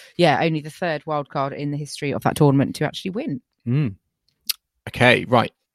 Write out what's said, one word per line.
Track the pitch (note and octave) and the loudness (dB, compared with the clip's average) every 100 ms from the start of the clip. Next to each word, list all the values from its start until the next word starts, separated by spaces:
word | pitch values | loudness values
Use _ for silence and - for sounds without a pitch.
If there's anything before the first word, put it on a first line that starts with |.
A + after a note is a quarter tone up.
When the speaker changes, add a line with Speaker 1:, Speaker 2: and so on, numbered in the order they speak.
| - - | -16 2
Speaker 1:
yeah, | E3+ C3 | 2 4
only | E3 D#3 | 2 -2
the | D3+ | -6
third | - F3 D3+ - | -8 -6 -6 -4
wild | D3+ C#3+ | -6 -4
card | D3+ C#3 | -4 -4
in | - D3 | -4 -6
the | C#3+ | -6
history | D3 - C#3+ | -8 -8 -6
of | - | -2
that | C#3 | -2
tournament | - D3 C3+ - - | 2 4 4 2 -2
to | |
actually | D3+ - F#3+ | -6 -6 -8
win. | F#3+ D#4+ C#3+ - _ A#2+ | -8 -6 -8 -10 _ -4
Speaker 2:
Mm. | C3+ C3+ F#2+ _ _ _ _ - - _ _ - | -2 -2 -6 _ _ _ _ -8 -8 _ _ -14
Okay, | - A#2+ A2+ - | 2 4 4 4
right. | A#2+ - - _ | 2 0 -6 _